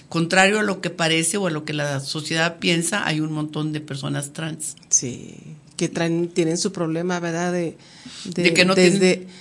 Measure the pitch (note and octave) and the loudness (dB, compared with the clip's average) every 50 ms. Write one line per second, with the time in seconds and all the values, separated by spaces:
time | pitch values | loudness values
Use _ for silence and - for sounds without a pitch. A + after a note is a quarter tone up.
0 | - - - E3 E3 E3 F#3 F#3+ F#3+ G3 G#3 G#3+ G#3+ G#3 F#3+ F#3 - E3+ E3+ - | -8 -4 -2 0 0 2 4 6 6 6 4 4 2 0 0 -2 -4 -6 -2 0
1 | E3 D#3+ D#3+ D#3+ E3 D#3+ - G3+ G3 F3 D#3 D3+ D3+ D3+ D#3 D3 D3 D3 C#3+ C3+ | 0 2 2 2 2 2 0 0 0 0 -2 -2 -4 -4 -4 -2 -2 -2 -2 -4
2 | C#3 - - D#3 D3 - E3 D#3+ D#3+ E3+ E3+ - - F3+ E3+ E3 E3 - - G3+ | -4 -6 -6 -6 -4 -2 0 0 0 0 0 0 0 2 2 2 2 0 0 -2
3 | - - D#3+ D#3 D#3 D#3 D#3 D3+ D3+ D3+ D3+ D3+ D3+ D#3 D3+ D3 D3 - - C#3 | 0 0 0 0 0 -2 -2 -2 -4 -4 -4 -4 -4 -2 -4 -4 -6 -8 -8 -6
4 | C#3 D3 C#3+ C#3+ C#3+ C#3+ - - D#3+ D#3+ D#3+ E3 - - - - - - - - | -6 -4 -4 -4 -6 -8 -8 -8 -8 -8 -8 -8 -8 -10 -10 -12 -4 0 0 0
5 | C#3 B2 - - - - - - - D3+ D#3 - - - - - E3+ D#3 - F3 | 0 0 -8 -8 -12 -16 -18 -18 -18 -18 -18 -18 -20 -12 -6 -2 -2 -2 0 0
6 | E3+ E3 E3 E3+ E3+ E3+ - F3+ E3 D#3+ E3 F3+ - G#3 F#3 F3 E3+ D#3+ D#3+ E3 | 0 2 2 0 0 0 2 2 2 2 2 0 -2 -2 -2 -2 -2 -2 -2 -2
7 | F3 F#3 F3+ F3 E3+ E3+ E3 E3+ F3 F3+ F3+ F3+ E3+ D#3+ - - - - - - | -2 -2 -2 -2 -2 -2 -2 -2 -2 0 0 0 -2 -4 -6 -8 -16 -20 -20 -20
8 | - - - - - G3 E3+ F3+ F3 F3+ F3 F#3+ F3+ F3+ F#3+ F#3+ F#3 F3 F#3+ G3 | -20 -18 -16 -12 -10 -8 -2 0 2 2 4 4 4 4 6 6 6 6 6 6
9 | F#3 F#3 F3 F3+ - - - - | 4 4 4 2 -2 -12 -18 -20